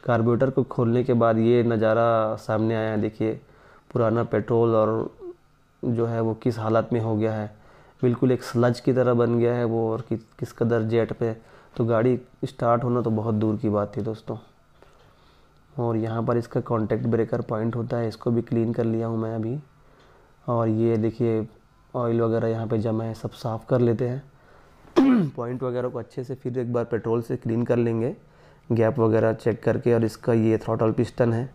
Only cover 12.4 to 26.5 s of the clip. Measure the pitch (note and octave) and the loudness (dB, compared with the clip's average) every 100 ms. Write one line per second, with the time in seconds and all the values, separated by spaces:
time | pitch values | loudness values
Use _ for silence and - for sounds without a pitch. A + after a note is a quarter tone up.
12.4 | C3+ - A#2+ A#2+ B2 A#2+ A2+ A2 A2 G#2+ | -10 -2 0 2 2 0 0 0 0 0
13.4 | A2 G#2+ A2 G#2 G#2 - G#2 G#2+ - A2+ | 0 0 0 0 -2 -6 -8 -8 -10 -12
14.4 | - _ _ _ - _ - _ _ _ | -12 _ _ _ -20 _ -20 _ _ _
15.4 | _ _ _ - A#2+ A2 A2+ A2+ A2+ A#2+ | _ _ _ -4 -2 -2 -2 -2 0 -2
16.4 | A#2 C3 - A#2 A2 G#2+ A#2 A2+ A2 A#2 | -2 -6 -2 -2 0 -2 0 0 0 -4
17.4 | A2 A2 A#2 A#2 A#2 A#2+ A2+ G#2 B2 A#2 | -4 -4 -2 -4 -4 -4 -4 -4 -2 -2
18.4 | A2+ A#2 A2+ A#2 A2+ A2+ A2+ A2+ A2+ A2+ | 0 -2 0 0 -2 -2 -2 -4 -4 -4
19.4 | A2 C#3+ - _ _ - - - _ _ | -4 -6 -10 _ _ -20 -20 -20 _ _
20.4 | - A#2+ A2+ A2 A2+ A2+ A2 G#2+ A#2+ A2 | -4 0 0 2 2 2 0 0 0 0
21.4 | G#2+ - _ _ _ B2+ A#2+ A#2 A#2 A2+ | -4 -12 _ _ _ -4 0 0 2 0
22.4 | A2+ A2+ A2 A2+ A2+ A2 A2+ A2 A#2 - | 0 -2 -2 -2 0 -2 -4 -8 -10 -8
23.4 | A#2+ A2+ - B2+ A#2+ A#2 B2 C3 - _ | -8 -8 0 2 2 2 -2 -6 -12 _
24.4 | - - - - - - C4+ B3 D3+ B2+ | -20 -20 -20 -20 0 4 4 4 2 -4
25.4 | A#2+ B2+ C3 B2 B2 B2 A#2 - B2+ C3 | -6 -4 -4 -4 -4 -6 -10 -10 -10 -8
26.4 | B2+ | -6